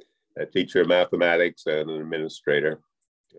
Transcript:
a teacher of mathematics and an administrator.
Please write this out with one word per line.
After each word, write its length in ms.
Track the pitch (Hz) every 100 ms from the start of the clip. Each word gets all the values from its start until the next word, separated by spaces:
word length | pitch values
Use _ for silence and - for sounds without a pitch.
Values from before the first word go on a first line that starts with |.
| _ _ _
a 100 | -
teacher 360 | 80 95 90 90
of 60 | 85
mathematics 800 | 90 - 87 87 85 87 - 80
and 200 | 76 78
an 100 | 78
administrator. 800 | 80 78 78 - 73 73 78 78 _ _ _ _ _